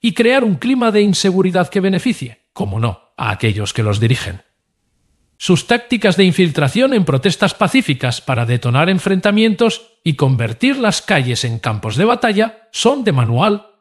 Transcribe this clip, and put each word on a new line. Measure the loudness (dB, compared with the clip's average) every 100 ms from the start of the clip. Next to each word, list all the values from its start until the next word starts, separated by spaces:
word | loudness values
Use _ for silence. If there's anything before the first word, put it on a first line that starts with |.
y | -2
crear | 2 2 4
un | 2 -2
clima | 0 0 2
de | 2
inseguridad | 2 2 0 2 2 0 0
que | 0
beneficie, | 0 0 -2 -4 -8 -14 _
como | -8 -6 -2
no, | -4 -4 _ -8
a | -6
aquellos | -2 -2 -2 -4
que | -2
los | -2 0
dirigen. | 0 0 -4 -12 _ _ _ _ _ _ _ _ _ _
Sus | 0 0 2
tácticas | -2 0 0 0 4
de |
infiltración | 2 4 2 2 -2 0 0
en | 2
protestas | 0 0 0 0 -2
pacíficas | 0 0 0 0 -2 -2 -6
para | -4 -2 0
detonar | -2 0 0 2
enfrentamientos | 0 0 0 2 2 2 2 0 -2 -12 _
y | -4
convertir | 0 2 2 -2 0 0 0
las | 0 -2
calles | -2 -2 0 -2
en | -4 -4
campos | -4 -4 -4 0
de |
batalla | 0 2 0 0 -2 -4 _
son | -2 0 0
de | 0
manual. | 0 0 2 2 0 -6 _